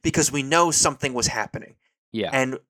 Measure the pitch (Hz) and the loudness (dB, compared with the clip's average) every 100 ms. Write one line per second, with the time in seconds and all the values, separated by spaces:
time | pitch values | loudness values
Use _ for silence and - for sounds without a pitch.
0 | 165 160 139 143 135 165 175 147 160 139 | -4 0 0 0 2 4 4 4 0 0
1 | 143 123 113 113 107 - - _ _ _ | -4 -2 -2 -2 -6 -8 -16 _ _ _
2 | _ 110 98 135 131 131 _ | _ -6 -2 0 -2 -4 _